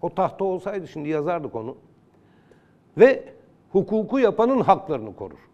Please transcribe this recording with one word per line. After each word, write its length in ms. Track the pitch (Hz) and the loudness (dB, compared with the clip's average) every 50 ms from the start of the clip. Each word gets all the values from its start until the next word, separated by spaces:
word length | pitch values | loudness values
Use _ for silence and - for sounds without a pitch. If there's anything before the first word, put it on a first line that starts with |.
O 120 | 170 175 165 | -6 -6 -2
tahta 300 | - 190 165 - - 196 | 0 -2 -2 0 -2 -4
olsaydı 440 | 196 185 180 180 196 208 196 170 143 | -4 -4 -4 -6 -8 -8 -8 -10 -10
şimdi 200 | - 156 147 147 | -12 -10 -6 -4
yazardık 460 | 160 151 143 165 175 170 151 120 - | -4 -2 -2 -2 -4 -4 -6 -8 -10
onu. 220 | 117 110 120 - - _ _ _ _ _ _ _ _ _ _ _ _ _ _ _ _ _ _ _ _ _ _ _ - | -10 -10 -10 -14 -16 _ _ _ _ _ _ _ _ _ _ _ _ _ _ _ _ _ _ _ _ _ _ _ 6
Ve 260 | 202 262 269 - - - - - - _ _ _ _ _ | 6 6 6 2 -4 -16 -20 -20 -20 _ _ _ _ _
hukuku 460 | - 190 185 - 208 220 214 214 226 277 | 0 0 0 0 -2 -4 -2 -2 0 2
yapanın 420 | 254 208 - - 226 240 269 254 | 2 2 2 2 0 2 2 0
haklarını 560 | - - 196 151 - - 156 123 107 107 95 | 4 4 2 2 2 -6 -8 -8 -8 -10 -12
korur. 220 | - 104 92 - - _ _ | -12 -14 -14 -14 -18 _ _